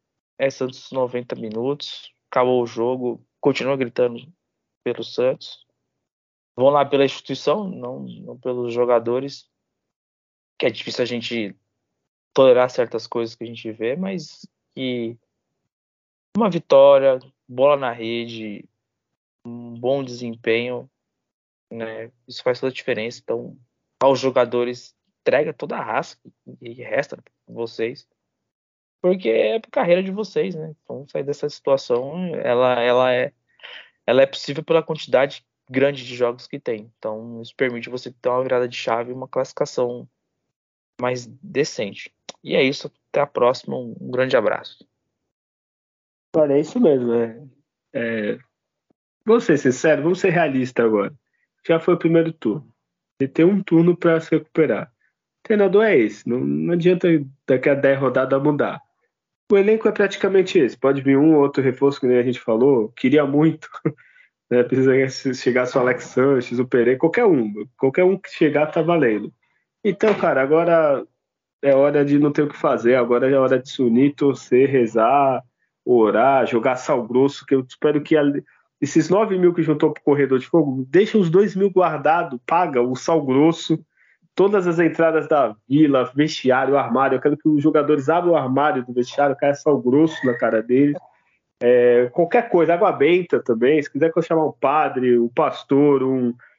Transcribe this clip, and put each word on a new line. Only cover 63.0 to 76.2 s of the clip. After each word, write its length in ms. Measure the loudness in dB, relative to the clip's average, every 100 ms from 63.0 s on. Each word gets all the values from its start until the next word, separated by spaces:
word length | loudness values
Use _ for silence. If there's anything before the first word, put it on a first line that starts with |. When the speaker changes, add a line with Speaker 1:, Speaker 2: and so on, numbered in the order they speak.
| 2 2 2
Speaker 2:
muito, 420 | 2 0 0 -12 -10
<laughs> 120 | -8 -8 _ _ _ _ _
né? 100 | 0
Precisa 300 | 2 2 2 2 0
che-, 260 | -4 -8
chegar 320 | -4 -2 0 0
só 140 | 0
o 20 |
Alex 220 | 0 -2
Sanches, 560 | -4 0 2 2 0 -4
o 80 | 0
Pereira, 320 | 2 2 2
qualquer 260 | 0 2 2
um. 400 | 2 0 -6 -14 _
Qualquer 260 | -2 2
um 140 | 2 0
que 120 | -6
chegar 380 | -2 0 2 -2
tá 140 | -2
valendo. 520 | 0 2 2 0 -6 -16 _ _ _ _
Então, 300 | -6 0 0
cara, 280 | 2 0 0
agora 600 | 2 2 4 4 4 0 -4 _ _ _ _ _
é 120 | 2
hora 320 | 4 4 2 2
de 140 | 2
não 120 | 2
ter 120 | 0
o 60 | -2
que 80 | -2
fazer. 380 | -2 0 2 2
Agora 320 | 2 2 2
é 60 | 2
hora 220 | 2 0
de 120 | -2
se 120 | -2
unir, 320 | 2 4 2
torcer, 560 | 2 -2 -2 0 2 4
rezar, 720 | 2 0 0 2 2 2 -2 -8 _ _ _
orar, 640 | 0 4 4 4